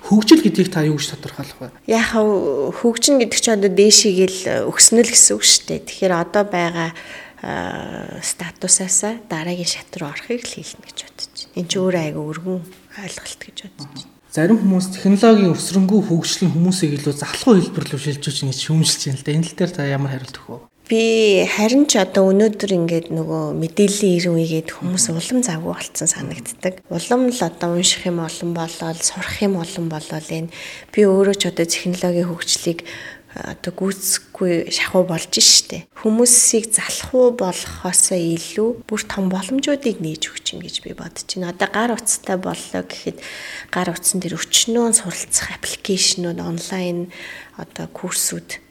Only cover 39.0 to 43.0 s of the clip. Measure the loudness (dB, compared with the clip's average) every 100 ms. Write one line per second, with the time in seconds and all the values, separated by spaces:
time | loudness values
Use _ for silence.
39 | -6 -4 -2 -2 -2 -2 0 0 0 -4
40 | -6 -6 -8 -8 -10 -10 -10 -10 -10 -14
41 | -12 -14 -10 -8 -8 -4 -2 0 -2 -2
42 | -4 -4 -2 -4 -4 -8 -8 -8 -8 -10